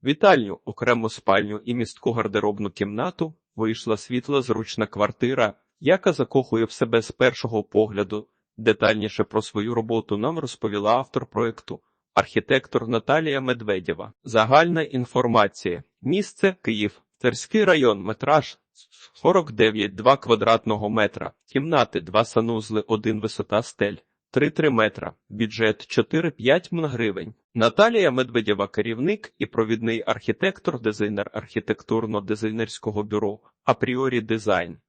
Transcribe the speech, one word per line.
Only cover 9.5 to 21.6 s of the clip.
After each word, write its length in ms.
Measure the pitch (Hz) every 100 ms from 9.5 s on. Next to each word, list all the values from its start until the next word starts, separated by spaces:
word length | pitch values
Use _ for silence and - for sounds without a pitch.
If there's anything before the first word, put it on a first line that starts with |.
| 107 107 117
роботу 420 | 113 113 107 104
нам 220 | 120 165
розповіла 560 | 139 - 110 104 101 120
автор 300 | 135 131 123
проєкту, 540 | 107 117 113 - - _ _ _
архітектор 760 | - 98 - - 135 - 123 113
Наталія 540 | 117 - 147 160 139
Медведєва. 720 | 131 123 107 95 85 82 107 _
Загальна 580 | - 110 110 139 170 165
інформація. 1000 | 156 127 123 123 120 113 101 - 98 87 - _
Місце: 540 | 120 180 202 - 196 185
Київ, 400 | - 110 104 - _ _
Терський 460 | 127 113 - 220
район, 380 | 202 156 123 101
метраж 560 | 92 107 135 156 - - _ _ _ _ -
сорок 380 | _ 160 185 151
дев'ять 440 | 110 110 107 104 95
два 220 | 110 135
квадратного 720 | - 113 107 113 - 107 104
метра, 420 | 113 104 - - _ _
кімнати 560 | 135